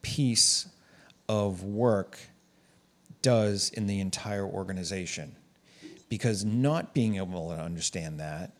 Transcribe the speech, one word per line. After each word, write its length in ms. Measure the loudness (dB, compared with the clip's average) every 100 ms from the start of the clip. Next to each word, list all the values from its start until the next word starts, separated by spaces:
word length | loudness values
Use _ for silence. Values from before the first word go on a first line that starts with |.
piece 640 | -4 0 2 4 4 2 -2 -16 _ -20 -20 -20 -2
of 340 | 2 2 -2
work 560 | -4 2 4 4 0 -10 -20 _ _ _ _ _ _ _ _ 0
does 480 | 4 6 6 2 -2
in 180 | 0 0
the 120 | 2
entire 460 | 0 -2 -4 -4 -4
organization. 920 | -4 -4 -4 -4 -4 -6 -8 -10 -14 _ _ _ -20 -20 -20 _
Because 360 | 0 0 0 0
not 480 | 2 2 2 0
being 220 | 2 2 2
able 340 | -2 -6 -6
to 60 | -6
understand 600 | -6 -4 -4 -4 -6 -8
that 320 | -8 -8 -10